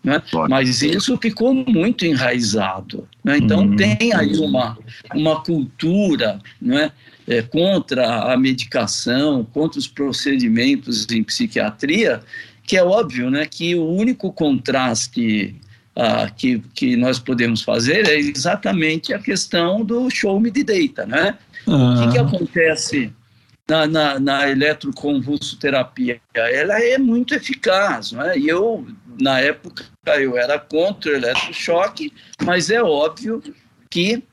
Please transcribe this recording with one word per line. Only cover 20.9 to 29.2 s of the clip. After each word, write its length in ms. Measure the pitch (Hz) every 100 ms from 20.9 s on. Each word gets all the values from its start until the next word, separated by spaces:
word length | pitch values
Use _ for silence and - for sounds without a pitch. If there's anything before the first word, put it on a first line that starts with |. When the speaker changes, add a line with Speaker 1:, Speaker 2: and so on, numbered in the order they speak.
| - 104
Speaker 1:
né? 280 | 135 190 - _ - -
O 300 | 151 123 120 117
que 40 |
que 80 | 123
Speaker 3:
Uhum. 80 | 143
Speaker 1:
acontece 840 | 185 165 175 160 156 - 147 110 - _ _ _ _ -
na, 140 | 160 156
na, 320 | 156 147 139
na 300 | 139 139 143
eletroconvulsoterapia, 1700 | 135 147 151 139 - 143 143 123 147 - - 147 117 - - 123 120 _
ela 460 | 117 117 135 170 208
é 180 | 233 262
muito 340 | 262 233 247
eficaz, 760 | 285 - 262 - 185 202 120 104
não 100 | 113
é? 160 | 156 170
E 100 | 147
eu, 380 | 175 220 214 127 104 120
na 200 | 117